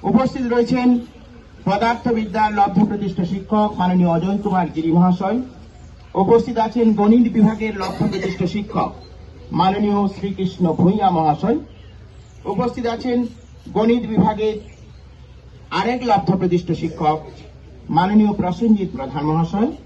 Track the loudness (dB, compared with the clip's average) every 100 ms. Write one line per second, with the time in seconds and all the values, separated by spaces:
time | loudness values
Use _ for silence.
0 | 2 2 2 -2 -2 2 2 2 4 2
1 | 0 -18 -20 -20 -20 -10 -2 0 0 0
2 | 0 -2 -2 0 0 2 2 4 2 0
3 | -6 -4 -4 -4 -2 0 0 0 0 2
4 | 2 2 0 -2 0 -2 -2 -2 0 4
5 | 4 2 -2 -4 -6 -14 -20 -20 -20 -20
6 | -10 -2 2 2 2 -4 -4 0 0 2
7 | 4 4 4 4 2 2 -6 -6 -8 -4
8 | -4 -2 -6 -4 -4 -4 -6 -6 -6 -8
9 | -20 -20 -20 -20 -8 0 0 2 0 0
10 | 0 -4 -8 -4 -4 0 0 4 2 4
11 | 2 2 0 0 0 -2 -4 -20 -20 -20
12 | -20 -20 -20 -16 -8 -4 -4 -2 -6 -4
13 | -2 -2 -4 -8 -20 -20 -6 0 2 2
14 | 0 2 2 2 -2 -4 -10 -20 -20 -20
15 | -20 -20 -20 -20 -20 -20 -8 -4 -2 -2
16 | 0 0 2 0 2 0 -2 -4 -6 -2
17 | -2 -2 -4 -20 -20 -20 -20 -20 -4 0
18 | 2 4 4 2 -2 0 2 2 0 -6
19 | -8 -4 -2 0 0 -2 -2 -4